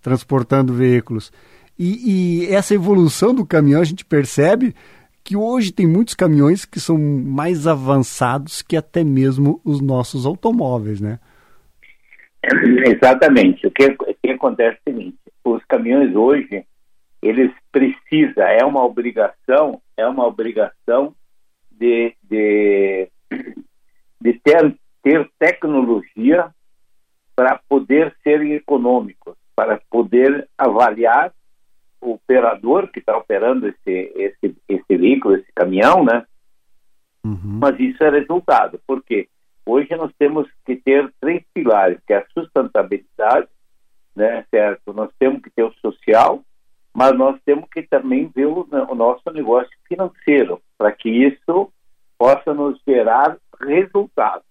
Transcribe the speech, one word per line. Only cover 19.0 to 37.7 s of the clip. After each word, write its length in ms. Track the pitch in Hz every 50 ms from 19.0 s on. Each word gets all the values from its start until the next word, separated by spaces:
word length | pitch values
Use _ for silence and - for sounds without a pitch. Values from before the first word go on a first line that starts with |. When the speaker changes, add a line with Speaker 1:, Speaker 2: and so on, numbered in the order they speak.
| 117 120 107 113 104 - - _ _ - 127 147 156 139 113 - _ _ _
Speaker 2:
é 100 | - 110
uma 180 | 123 135 135 120
obrigação 880 | 117 104 110 110 117 104 110 104 - - _ - - 117 135 143 151 - _ - _ _ _ _ _ _ _ _ -
de, 460 | - - 117 120 117 117 117 117 - _ _
de, 840 | 98 107 110 107 104 104 104 104 101 101 98 98 98 98 95 95 - _ _ _ - - - - - - - - _ _ _ _ _ _ _ _ _ _ -
de 120 | 233 120 117 -
ter, 360 | - - 156 170 156 143 - _ _ _ _ _ -
ter 260 | 139 160 160 139 - _
tecnologia 1120 | - 160 175 175 - 170 151 147 135 123 117 113 98 - - - 107 113 139 165 180 165 165 _ _ _ _ _ _ _ _ _ _ _ _ _ _ _ _ -
para 240 | - 127 131 139 - _
poder 480 | - 139 135 135 - 135 151 160 147 - _ -
ser 180 | 147 151 151 151 147
econômicos, 840 | 151 147 - - 143 123 120 123 123 120 107 98 - _ - - - _ _ _ -
para 240 | - 110 113 107 107 - -
poder 560 | - 117 117 98 120 123 131 139 143 143 - _ _
avaliar 760 | - 139 120 101 113 123 113 107 113 117 113 120 139 165 180 - _ _ _ _ _ _ _ _ _ _ _ _ -
o 120 | 127 120
operador 800 | 110 - _ - 127 127 117 117 107 95 104 117 143 196 196 -
que 100 | - -
tá 160 | - - 107
operando 500 | 110 - - 104 98 110 123 131 127 110
esse, 460 | 98 - _ - 98 92 92 90 - -
esse, 400 | 92 98 98 - - - 95 - _ _ -
esse 280 | 98 90 - - 95
veículo, 380 | 85 90 110 139 135 - 101 98
esse 160 | 95 - _ -
caminhão, 500 | - 90 92 95 95 110 143 175 185 147
né? 180 | 113 117 117 - _ _ _ _ _ _ _ _ _ _ _ _ _ _ _ _ _ _ _ -
Speaker 1:
Uhum. 320 | 107 104 87 90 101 101 110
Speaker 2:
Mas 180 | 143 139